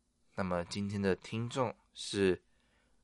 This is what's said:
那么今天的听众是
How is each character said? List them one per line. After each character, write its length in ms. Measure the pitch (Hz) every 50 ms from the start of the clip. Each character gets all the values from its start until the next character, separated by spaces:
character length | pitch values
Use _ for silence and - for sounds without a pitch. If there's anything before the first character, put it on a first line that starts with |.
| _ _ _ _ _ _ _
那 80 | - 95
么 200 | 92 90 87 85
今 220 | - - 101 101
天 140 | 101 104 101
的 120 | 98 98 90
听 320 | - - - 110 113 117 120
众 260 | 127 139 127 110 - - _ _ _
是 480 | - - - - 101 98 92 87 - - _ _ _ _ _ _ _ _ _ _ _